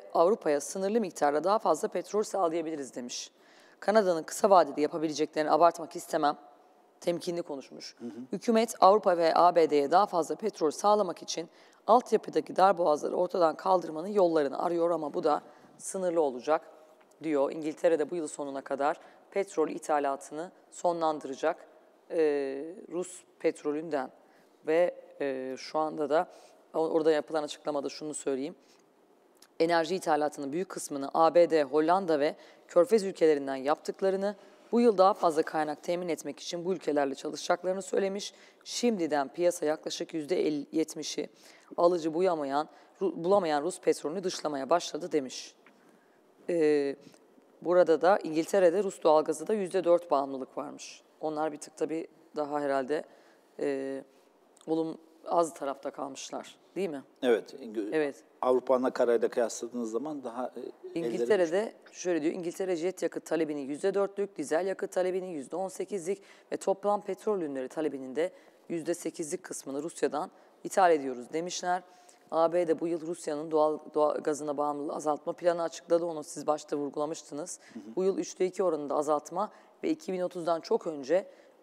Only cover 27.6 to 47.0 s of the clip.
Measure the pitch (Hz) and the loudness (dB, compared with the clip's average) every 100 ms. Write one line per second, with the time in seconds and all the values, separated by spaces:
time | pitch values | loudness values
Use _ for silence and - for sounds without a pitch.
27.6 | - 147 135 - 151 143 - 131 147 - | -6 -4 -4 -8 -10 -6 -4 -4 -4 -10
28.6 | _ _ _ _ _ _ _ _ - - | _ _ _ _ _ _ _ _ -10 0
29.6 | 165 170 160 185 175 147 147 - 139 160 | 2 2 2 -2 0 0 0 -4 -6 -6
30.6 | 190 - - 143 139 160 160 165 170 160 | -6 -8 -8 -8 -2 4 6 8 6 4
31.6 | 135 151 156 185 185 151 151 208 - - | 2 2 4 2 2 2 2 -2 -14 -20
32.6 | - 180 165 220 190 - 160 143 139 135 | 0 4 6 4 2 2 4 4 0 -4
33.6 | 135 151 - - 190 190 196 208 - - | 0 0 -2 -2 0 0 -2 -6 -14 -20
34.6 | - 233 240 185 185 208 175 151 160 156 | -2 4 4 6 6 6 2 2 0 0
35.6 | 151 147 - 175 180 151 147 - - 175 | -2 -4 -4 -4 -2 -6 -6 -10 -10 -6
36.6 | 170 170 - 147 139 135 151 147 - - | -4 -4 0 0 0 -2 -8 -6 -2 -2
37.6 | 185 190 190 - 196 196 - - - _ | -2 -4 -2 -2 0 -4 -10 -16 -20 _
38.6 | - - 240 208 160 143 135 - 175 170 | -12 -2 0 0 0 0 -2 0 0 2
39.6 | 151 156 - - 170 160 147 180 156 151 | -2 -2 -6 -8 -6 -6 -2 0 0 -2
40.6 | - 160 156 160 151 - - _ - - | -2 -2 -2 -4 -10 -8 -8 _ -20 -20
41.6 | - - 175 180 160 156 185 160 139 139 | -10 4 4 4 0 0 0 0 -2 -2
42.6 | 156 - - - 190 - 170 202 170 147 | -2 -8 -20 -6 -4 -2 2 2 2 0
43.6 | 156 - - 151 147 180 180 - 156 139 | -2 -4 0 0 -2 -6 -6 -6 -6 -4
44.6 | 135 170 - 151 175 151 127 - - - | 0 0 0 -10 -4 -4 -4 -10 -16 -20
45.6 | _ _ _ _ _ _ _ _ - 170 | _ _ _ _ _ _ _ _ -2 2
46.6 | 151 147 139 135 | 4 4 0 -4